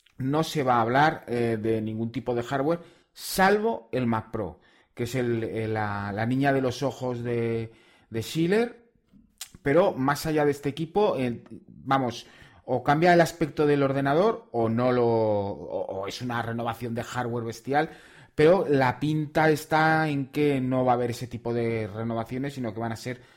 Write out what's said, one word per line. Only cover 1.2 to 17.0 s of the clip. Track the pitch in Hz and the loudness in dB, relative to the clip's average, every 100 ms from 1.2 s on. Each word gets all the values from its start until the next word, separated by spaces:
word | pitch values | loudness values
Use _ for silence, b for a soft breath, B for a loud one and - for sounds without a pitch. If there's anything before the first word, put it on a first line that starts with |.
| - | -4
eh, | 120 117 110 | 0 0 0
de | 110 113 | 0 0
ningún | 110 110 117 | -2 -4 -6
tipo | 123 120 | -6 -4
de | 120 | -4
hardware, | 120 139 143 170 B B B | -2 -2 0 -2 B B B
salvo | - - - 190 208 220 226 - | -16 -6 2 4 4 0 -4 -4
el | 127 120 | -2 0
Mac | 113 - | 0 -4
Pro, | 107 90 - b b b | -6 -6 -10 b b b
que | - | -10
es | 120 | -6
el, | 131 120 117 | -2 0 -2
eh, | 110 107 110 | -2 -4 -4
la, | 110 104 101 101 | -2 -4 -4 -6
la | 101 117 | -4 -2
niña | 131 139 | 0 2
de | 135 | 2
los | 131 117 | 0 -2
ojos | 135 - 127 120 | -6 -4 -6 -6
de, | 120 117 117 113 113 b b b b | -4 -2 -2 -4 -6 b b b b
de | 113 | -8
Schiller, | 110 160 170 214 240 - _ _ _ - _ - - - | -6 -2 2 2 0 -6 _ _ _ -20 _ -20 -20 -6
pero | 139 156 196 | 2 4 4
más | 127 135 143 170 | 2 -2 0 0
allá | 151 | 2
de | 147 | 2
este | 139 143 | 0 -4
equipo, | 139 165 202 208 - | -4 -4 0 0 0
eh, | 123 117 - 110 - | -2 -4 -12 -20 -20
vamos, | - 123 135 123 120 - B B B | -12 0 0 0 -6 -14 B B B
o | - 127 | -4 -2
cambia | - 147 175 | 2 4 6
el | 175 | 6
aspecto | 160 - 147 147 147 | 4 0 -6 0 2
del | 143 | 4
ordenador | 139 135 139 151 220 226 - | 2 0 2 2 2 0 -4
o | 117 113 | -2 0
no | 113 127 | 2 2
lo, | 123 117 | 4 4
o, | 113 110 104 101 76 - 95 92 95 | 4 2 0 -2 -6 -8 -6 -6 -6
o | 98 | -8
es | - | -8
una | 123 117 | -6 -4
renovación | 113 113 117 113 120 | -4 -4 -4 -4 -6
de | 117 | -6